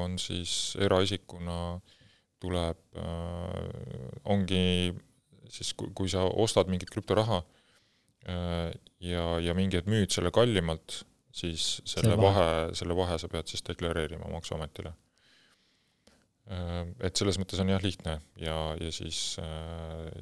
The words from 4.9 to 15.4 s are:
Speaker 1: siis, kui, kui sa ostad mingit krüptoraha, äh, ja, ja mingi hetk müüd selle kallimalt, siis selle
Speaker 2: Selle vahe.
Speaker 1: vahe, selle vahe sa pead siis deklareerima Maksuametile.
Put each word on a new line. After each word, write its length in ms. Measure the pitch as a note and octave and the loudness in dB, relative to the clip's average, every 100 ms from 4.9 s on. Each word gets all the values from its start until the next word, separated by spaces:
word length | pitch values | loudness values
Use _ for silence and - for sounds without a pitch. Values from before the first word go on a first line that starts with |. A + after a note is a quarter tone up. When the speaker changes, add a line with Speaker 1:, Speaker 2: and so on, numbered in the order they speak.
| - - _ _ _ | -4 -12 _ _ _
Speaker 1:
siis, 260 | - - - | -18 -10 -8
kui, 160 | - G2 | -6 -8
kui 180 | F#2+ F#2 | -4 0
sa 160 | F#2 F#2 | 2 2
ostad 420 | F2+ A2 G#2 F#2 | 4 4 6 4
mingit 220 | F2+ - | 2 -2
krüptoraha, 480 | G#2+ - G#2+ A2+ F#2 - _ _ _ _ _ _ _ | -6 2 4 4 0 -2 _ _ _ _ _ _ _
äh, 440 | - F2 F2 E2+ E2+ - - - | -6 -4 -2 -2 -4 -6 -16 -12
ja, 260 | F2 F2 E2+ E2+ | -4 -2 0 0
ja 180 | E2+ F2+ | 2 2
mingi 220 | F#2+ F#2 | 2 2
hetk 100 | F#2+ | 2
müüd 240 | A2 F#2+ | 2 2
selle 180 | - F2 | 2 2
kallimalt, 760 | G#2+ B2 G2+ E2 D#2+ - - - _ _ | 4 6 4 2 -4 -6 -14 -14 _ _
siis 500 | - F2 D#2+ - - | -8 -6 -2 -2 -2
selle 320 | - - A2+ | -6 2 4
Speaker 2:
Selle 80 | G2 | 8
vahe. 240 | G2 G2 | 8 8
Speaker 1:
vahe, 320 | E2 E2 E2 | 4 4 0
selle 200 | F2+ E2+ F2 | -2 -2 0
vahe 200 | F2+ E2 | 0 0
sa 100 | E2+ | -4
pead 160 | E2 - | -6 -6
siis 160 | - | -8
deklareerima 640 | - F2+ E2+ E2 D#2 E2 D#2 | -8 -4 -2 0 -2 -4 -6
Maksuametile. 640 | E2 - D#2+ D#2 - D#2+ E2 _ _ _ _ | -6 -6 -6 -6 -8 -10 -12 _ _ _ _